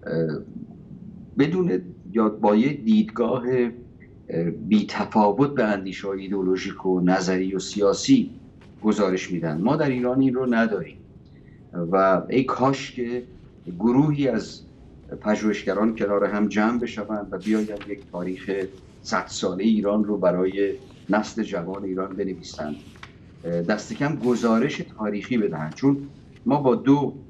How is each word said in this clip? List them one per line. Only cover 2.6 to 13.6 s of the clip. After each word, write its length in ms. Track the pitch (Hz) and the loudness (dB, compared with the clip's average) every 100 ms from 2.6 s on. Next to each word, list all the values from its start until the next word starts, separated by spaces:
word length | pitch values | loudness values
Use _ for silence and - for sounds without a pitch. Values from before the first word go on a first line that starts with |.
| 135 | 4
دیدگاه، 680 | 151 110 107 104 - 113 131 120 127 120 110 - - - - - | 2 4 4 4 2 0 0 0 2 0 -2 -18 -20 -20 -20 -8
اه، 200 | 82 85 | -4 -4
بی‌تفاوت 1040 | - 92 104 92 - 98 113 104 101 143 139 | -4 2 2 2 -4 -2 4 4 4 2 2
به 80 | |
اندیشه‌های 580 | 107 101 95 92 98 95 | 0 0 -4 -8 -6 -6
ایدئولوژیک 640 | 95 98 92 92 95 92 95 | -4 -2 0 0 -2 -6 0
و 160 | 92 | 2
نظری 540 | 90 92 90 92 95 95 | 4 2 2 0 0 -4
و 40 | |
سیاسی 720 | 92 104 101 98 - 135 - - - - - - | -6 0 2 2 4 4 4 -6 -20 -20 -20 -4
گزارش 480 | 107 107 95 92 - | 0 2 2 0 -2
می‌دن. 300 | 87 80 78 | -4 -4 -2
ما 140 | 101 156 | 0 2
در 140 | 147 | 2
ایران 320 | 127 123 131 | 0 0 2
این 120 | 135 | 2
رو 200 | 123 127 | 2 0
نداریم 440 | 113 113 101 80 - - - - - - - - 90 85 | 2 2 0 -6 -14 -20 -20 -20 -20 -20 -20 -14 -8 0
و 300 | 95 95 92 82 | 4 4 4 2
ای 140 | 120 | 0
کاش 480 | 120 - 131 135 - | 0 0 0 0 -4
که 320 | - 120 123 120 - - - | -6 -4 -4 -8 -18 -20 -18